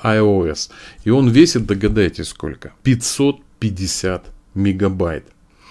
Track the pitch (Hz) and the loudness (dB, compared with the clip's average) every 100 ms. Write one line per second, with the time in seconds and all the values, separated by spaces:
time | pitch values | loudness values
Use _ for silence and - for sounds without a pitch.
0 | 113 110 107 98 82 73 - - - - | 0 2 2 2 0 -4 -10 -14 -20 -8
1 | 107 131 123 127 165 120 107 98 101 107 | 0 2 4 6 4 2 -2 -2 0 2
2 | 87 - 80 - 76 76 - - 135 123 | 0 -2 -12 -10 -12 -12 -18 -4 -2 0
3 | - - 139 139 - _ 110 92 95 - | -2 0 0 -2 -12 _ -6 -4 -6 -4
4 | 95 90 - - _ 95 98 92 98 95 | -6 -6 -10 -20 _ -2 -2 0 -2 0
5 | 85 78 - _ _ _ - | -4 -6 -12 _ _ _ -20